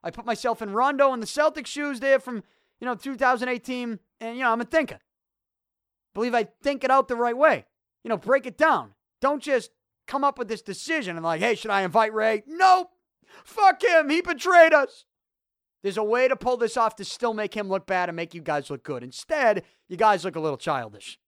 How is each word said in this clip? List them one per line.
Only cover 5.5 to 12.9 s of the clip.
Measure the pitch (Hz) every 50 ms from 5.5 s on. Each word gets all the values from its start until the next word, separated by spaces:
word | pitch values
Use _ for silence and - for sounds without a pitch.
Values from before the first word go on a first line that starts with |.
| _ _ _ _ _ _ _ _ _ _ _ _ _
Believe | 196 226 247 233
I | 240 220 - _ _
think | - 285 285 262 -
it | 254
out | 262 269 262 -
the | 247
right | 233 240 240 233
way. | 247 294 311 240 139 - _ _ _ _ _ _ _ _
You | 220
know, | 226
break | 175 - 202 254 269 -
it | 262 185
down. | _ 302 320 277 180 123 104 98 _ _ _ _ _
Don't | - 269 294 285
just | - 294 277 240 226 - _ _ _ _ _ _ _
come | - - 277 277
up | 277 277 262
with | 247 190
this | 226 202
decision | _ - 190 - - 277 330 311 240 180 170
and | 165 160
like, | 165 165 160
"Hey, | 190 240 226
should | - - 220
I | 202 196
invite | 190 180 147 226 220 214 220
Ray?" | 214 214 220 220 214 -
Nope. | 277 311 339 370 381 370 370 359 -